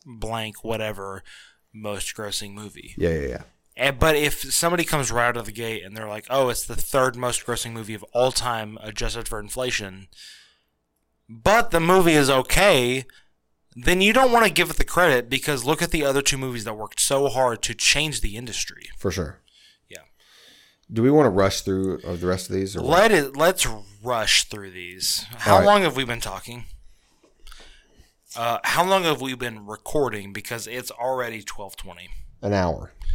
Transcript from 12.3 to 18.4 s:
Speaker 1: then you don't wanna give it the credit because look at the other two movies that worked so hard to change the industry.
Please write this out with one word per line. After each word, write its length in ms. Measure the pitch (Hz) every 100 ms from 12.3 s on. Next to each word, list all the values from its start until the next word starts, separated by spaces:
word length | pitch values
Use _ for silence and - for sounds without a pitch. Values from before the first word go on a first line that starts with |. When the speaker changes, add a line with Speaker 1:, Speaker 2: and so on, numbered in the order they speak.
| 135 123 151 202 147 123 131 127 - _ _ _ _ _ 120
Speaker 1:
then 240 | 123 180
you 120 | 202
don't 200 | 247 262
wanna 180 | 240 220
give 180 | - 170
it 80 | -
the 80 |
credit 460 | 139 - 175 123 117
because 340 | 131 - 139
look 160 | 120 156
at 120 | 175
the 120 | 165
other 160 | 139 139
two 160 | - 135
movies 280 | 131 120
that 100 | 107
worked 260 | 107 104 -
so 280 | - 139 143
hard 340 | 127 127 113
to 100 | -
change 480 | 110 - 143 151 123
the 160 | 107
industry. 540 | 104